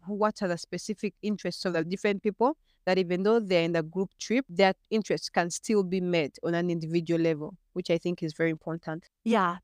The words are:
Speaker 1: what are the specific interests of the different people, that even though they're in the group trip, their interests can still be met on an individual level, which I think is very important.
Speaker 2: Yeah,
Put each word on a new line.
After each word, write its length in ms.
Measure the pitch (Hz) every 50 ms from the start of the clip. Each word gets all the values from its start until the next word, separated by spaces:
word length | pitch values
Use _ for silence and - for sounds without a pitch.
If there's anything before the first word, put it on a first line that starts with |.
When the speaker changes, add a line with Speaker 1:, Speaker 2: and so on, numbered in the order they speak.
| 165
Speaker 1:
what 380 | 180 208 196 208 214 214 - 208
are 40 |
the 120 | 180 170 165
specific 560 | - _ - 180 - - 208 - - 202 - _ -
interests 420 | 208 214 180 - 180 170 - -
of 80 | 190 -
the 100 | 165 165
different 380 | 170 185 190 - 208 202 196
people, 340 | - 214 190 - 226 269 311 - _ _ _ _ _
that 140 | 180 185 190
even 240 | 190 170 180 180 190
though 160 | 208 226 233
they're 240 | 214 185 185 170 165
in 80 | 170
the 100 | 170 165
group 300 | 160 160 165 185 196 - _ _
trip, 260 | - - 214 254 269
their 280 | - 175 170 196 190 190 - _ _
interests 360 | 214 226 202 - 175 156 -
can 220 | - - 190 170 175
still 320 | - - - - 220 208
be 180 | 190 175 180 190
met 380 | 180 180 175 165 147 135 - - -
on 100 | 165 170
an 160 | 170 175 175
individual 500 | 170 170 160 156 165 175 165 160 170 165
level, 380 | 165 165 160 147 151 156 190 _ _ _ _
which 160 | 185 185 -
I 80 | 170
think 240 | 165 - 175 175 -
is 120 | 175 160 156
very 180 | - 165 165
important. 580 | 160 156 _ 170 160 165 - - 156 170 - _ _ _ _
Speaker 2:
Yeah, 340 | 226 233 214 190 175 175 180